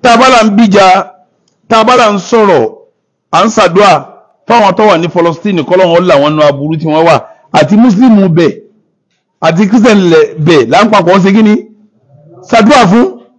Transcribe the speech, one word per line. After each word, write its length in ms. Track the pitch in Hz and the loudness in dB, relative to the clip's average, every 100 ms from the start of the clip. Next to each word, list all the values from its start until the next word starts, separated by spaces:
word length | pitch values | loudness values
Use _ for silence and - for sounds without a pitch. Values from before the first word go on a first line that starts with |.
Tá 120 | 247 | 2
a 40 | 233 | 2
bá 120 | 262 | 2
là 140 | 247 | 2
ń 120 | 220 202 | 0 0
bíjà, 320 | 226 196 185 185 - - _ _ _ _ _ | 0 2 2 2 -2 -16 _ _ _ _ _
tá 80 | 226 | -2
a 40 | |
bá 120 | 220 254 | 0 0
là 140 | 226 | 0
ń 60 | 202 | -4
sọ̀rọ̀, 500 | 175 233 208 156 110 - _ _ _ _ _ | -2 0 0 0 -2 -8 _ _ _ _ _
à 120 | 156 208 | -2 -2
ń 40 | |
ṣàdúrà 440 | 220 185 175 208 151 131 - _ _ - | 0 0 2 2 0 -4 -20 _ _ -6
fáwọn 260 | 233 202 180 | -2 -2 0
tó 80 | 214 | 0
wà 100 | 170 | 0
ní 100 | 170 | -2
Palestine, 540 | 180 170 156 208 180 | -2 -4 -4 -6 -6
k'Ọlọ́run 340 | 135 180 185 170 | -2 -2 0 0
ó 40 | |
là 160 | 180 147 | 0 0
wọ́n 180 | 147 156 | 0 0
nú 60 | |
aburú 340 | 147 139 147 160 | -2 -2 -6 -6
tí 80 | 160 | -4
wọ́n 180 | 151 165 | -2 0
wà, 160 | 139 - _ _ | -2 -4 _ _
àti 240 | 160 - 208 | -4 0 2
Muslim 500 | 247 190 254 208 190 | 2 2 2 2 0
bẹ̀, 300 | 165 165 - - _ _ _ _ _ _ _ | 0 -2 -4 -20 _ _ _ _ _ _ _
àti 260 | 160 165 202 | -4 -2 0
Christian 300 | 226 226 208 180 | 2 2 2 2
lẹ̀ 240 | 165 147 - | 2 0 -2
bẹ̀, 260 | 151 156 113 | 0 0 0
là 140 | 160 | 0
ń 60 | 214 | 0
papọ̀ 300 | 208 170 190 | 0 0 0
ṣe 100 | 190 | 2
kí 100 | 202 | 2
ni? 120 | 214 214 - _ _ _ _ _ _ - - | 0 0 -6 _ _ _ _ _ _ -20 -6
Ṣàdúrà 380 | - 208 285 208 | -2 2 2 2
fún. 180 | 220 330 - _ | 0 -2 -6 _